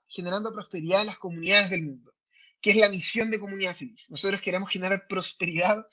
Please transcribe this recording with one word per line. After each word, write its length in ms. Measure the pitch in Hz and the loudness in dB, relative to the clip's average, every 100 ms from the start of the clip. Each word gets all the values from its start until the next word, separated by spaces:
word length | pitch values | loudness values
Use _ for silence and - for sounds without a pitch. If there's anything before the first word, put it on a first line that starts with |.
| _ | _
"Generando 460 | - 180 190 220 | -12 -6 -4 -6
prosperidad 480 | 214 190 180 160 185 | -10 -12 -8 0 0
en 60 | 214 | 0
las 100 | 190 | -6
comunidades 520 | 190 170 165 202 196 | -12 -8 2 4 4
del 140 | 180 | -2
mundo", 300 | 156 131 120 _ _ _ _ _ | -6 -10 _ _ _ _ _ _
que 100 | 208 | 2
es 60 | 208 | 6
la 120 | 208 | 4
misión 400 | 190 - 226 226 | 6 4 4 2
de 100 | 220 | -4
Comunidad 360 | 202 196 190 170 | -6 -6 -6 -6
Feliz. 340 | 123 - - | -12 -14 -10
Nosotros 320 | 151 196 196 | -2 -2 -2
queremos 280 | - 185 190 | -2 -4 -4
generar 360 | 196 185 190 - | -4 -2 -4 -4
prosperidad 800 | 185 175 - 175 165 180 208 220 | -4 -4 -4 -6 0 2 0 -2